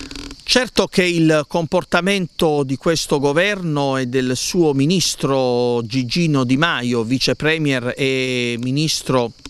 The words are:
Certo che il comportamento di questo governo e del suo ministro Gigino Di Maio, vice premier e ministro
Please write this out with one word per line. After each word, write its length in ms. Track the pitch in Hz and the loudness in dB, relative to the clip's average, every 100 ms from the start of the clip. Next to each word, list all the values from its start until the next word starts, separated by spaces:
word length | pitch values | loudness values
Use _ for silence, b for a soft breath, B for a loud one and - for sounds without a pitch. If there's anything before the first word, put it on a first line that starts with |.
| B - - - - | B -14 -14 -12 -2
Certo 380 | 247 240 - 190 | -2 0 0 0
che 160 | - | 0
il 400 | 180 170 160 156 143 | 2 2 4 2 0
comportamento 1160 | 175 165 185 - 175 180 202 175 - 165 147 | -2 -2 -2 0 0 2 0 -2 -2 0 0
di 140 | 135 135 | -2 -2
questo 420 | 175 160 - 151 | -2 -2 0 0
governo 800 | 143 147 202 202 175 147 139 131 | 2 2 0 -2 -2 0 0 0
e 80 | 127 | -2
del 320 | 131 127 123 | 0 0 -2
suo 360 | - 185 160 | -2 2 2
ministro 1080 | 135 139 185 - - 139 135 127 123 123 120 | 4 2 2 0 -2 0 0 2 2 2 0
Gigino 600 | 117 131 123 175 170 139 123 | -2 -4 -2 0 2 2 2
Di 100 | 135 | 2
Maio, 480 | 170 139 123 120 | 2 0 0 -2
vice 320 | 110 127 - 127 | 0 0 0 0
premier 580 | 151 160 147 131 123 - | 0 2 0 0 -2 -2
e 580 | 135 131 131 127 120 117 | 0 0 -2 -2 -2 -2
ministro 720 | 127 139 156 - - 131 117 - | -2 0 -2 -2 0 0 0 -6